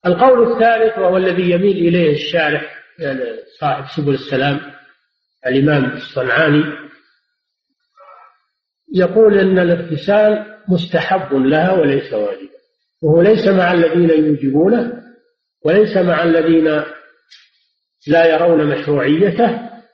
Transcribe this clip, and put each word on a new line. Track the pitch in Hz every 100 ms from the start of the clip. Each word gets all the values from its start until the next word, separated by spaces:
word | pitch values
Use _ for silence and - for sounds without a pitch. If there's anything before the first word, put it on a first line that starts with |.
| 180
القول | 175 262 247 233
الثالث، | 220 226 226 220 -
وهو | 185 185
الذي | 185 175 180
يميل | 175 202 185
إليه | 170 175 165
الشارح، | 147 - 175 151 147 - - - -
يعني | 151 131 120 113 - _
صاحب | 151 131 135 -
سبل | 143
السلام | 135 - 131 139 139 - - _ _ _ _ _ _ 127
الإمام | 135 143 147 123
الصنعاني، | - - - 127 120 156 147 156 - - _ _ _ _ _ _ _ _ _ _ _ - - - _ _ _ _ _ _
يقول | 190 180 220 214 196
إن | 190 185
الاغتسال | 175 170 - 151 - 208 214 214 - - -
مستحب | 180 - 165 - 190 -
لها | 135 131 156 180
وليس | 190 147 139 -
واجبا، | 110 104 95 95 - _ _ _ _
وهو | 156 165
ليس | 190 220 196
مع | 185 175
الذين | 175 165 170 170
يوجبونه | 156 151 147 139 139 185 240 - - - _ _ _ _ _ 151
وليس | 185 214 196
مع | 180 160
الذين | 170 165 160 165 156 151 151 - - _ _ - _ _ _ _ _ _ -
لا | 165 165
يرون | 160 170 160 147
مشروعيته | 131 - 143 127 156 196 175 233 - - - _